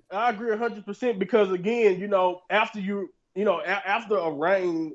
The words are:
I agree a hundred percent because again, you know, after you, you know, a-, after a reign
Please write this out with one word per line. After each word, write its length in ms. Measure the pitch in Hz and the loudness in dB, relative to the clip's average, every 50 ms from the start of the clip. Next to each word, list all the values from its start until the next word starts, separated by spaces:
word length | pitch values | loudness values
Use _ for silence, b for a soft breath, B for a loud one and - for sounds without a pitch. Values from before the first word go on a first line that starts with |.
| _ _ | _ _
I 180 | 185 208 233 247 | -4 0 0 0
agree 220 | 220 196 240 233 | 0 0 -2 -2
a 60 | 208 | -2
hundred 280 | 214 233 233 202 208 - | -2 -2 -4 -4 -8 -12
percent 320 | 202 202 - 254 247 220 | -12 -8 -4 -2 -2 -2
because 340 | 190 196 - 240 214 202 185 | -2 0 2 4 4 4 4
again, 480 | 190 180 175 214 240 240 226 202 185 175 | 2 -2 0 0 2 4 4 4 4 2
you 80 | 202 | 0
know, 340 | 208 196 185 185 180 - - _ - | 0 2 2 2 2 0 -4 _ 0
after 280 | - 214 226 - - 208 | 0 0 0 0 -4 -6
you, 320 | 185 196 202 202 185 - _ _ _ _ _ | -6 -4 -4 -4 -6 -8 _ _ _ _ _
you 100 | 185 214 | 0 0
know, 140 | 202 175 160 | 2 0 0
a-, 60 | 151 | -2
after 500 | 175 202 196 180 190 208 226 226 196 214 | -2 -2 -2 -2 -2 -2 -2 0 0 0
a 140 | 185 170 160 | 0 0 -2
reign 600 | 147 139 160 180 196 190 180 180 165 160 160 156 | -2 0 2 2 2 2 2 -2 -2 -2 -4 -6